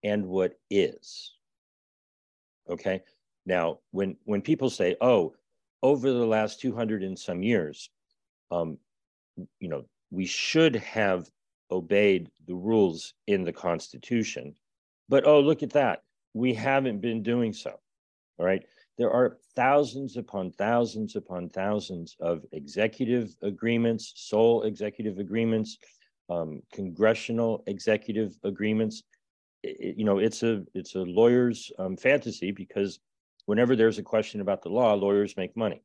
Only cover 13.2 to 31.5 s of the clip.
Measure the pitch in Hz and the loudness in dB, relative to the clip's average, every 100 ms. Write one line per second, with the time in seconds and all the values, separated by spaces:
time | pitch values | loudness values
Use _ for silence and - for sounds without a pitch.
13.2 | - 101 87 - 90 82 - 69 - 120 | -2 0 0 -4 -2 -2 -4 -18 -4 -2
14.2 | 107 - 67 - _ _ _ _ _ 135 | -2 -6 -12 -16 _ _ _ _ _ 4
15.2 | 151 151 143 151 139 147 127 - _ _ | 8 8 6 2 0 2 2 -2 _ _
16.2 | _ 110 127 110 127 139 135 104 117 113 | _ -2 -2 0 2 2 0 -2 -2 -2
17.2 | 104 120 113 98 - 101 _ _ _ _ | 0 0 0 -4 -12 -14 _ _ _ _
18.2 | _ - 87 95 - _ _ - 117 120 | _ -2 0 0 -2 _ _ -2 0 4
19.2 | 123 - _ - 127 143 139 127 135 123 | 2 0 _ 0 4 4 2 -4 -8 -10
20.2 | 110 101 92 - 101 120 117 107 107 104 | -8 -6 -6 -2 0 2 0 -2 -6 -6
21.2 | - 90 87 - 98 104 - 90 82 - | -8 -10 -8 -6 -2 -2 -4 -10 -12 -6
22.2 | 85 82 - 78 71 87 110 - 117 123 | -4 -4 -6 -14 -10 -2 -2 -2 0 0
23.2 | 107 - 104 98 113 117 117 113 - - | -2 -6 -8 -4 -2 2 2 0 -6 -18
24.2 | - 107 113 117 107 104 104 - 107 95 | -4 4 4 4 0 -4 -8 -6 -8 -6
25.2 | 98 110 113 110 110 - _ _ _ _ | -4 -2 0 0 -2 -8 _ _ _ _
26.2 | _ 87 80 76 _ - 95 85 110 113 | _ -6 -6 -10 _ -10 -10 2 2 2
27.2 | - 117 117 110 - 101 - 107 - 107 | -2 -2 -2 -2 -6 -6 0 0 0 -4
28.2 | 107 - 101 98 107 107 110 107 _ _ | -4 -4 -8 -4 -2 0 -2 -4 _ _
29.2 | _ _ _ _ - - - 87 107 98 | _ _ _ _ -12 -10 -10 -4 0 2
30.2 | 110 - 117 110 92 92 - 95 90 90 | 0 0 -2 -2 -4 -12 -8 -8 -4 4
31.2 | 117 123 123 | 6 6 2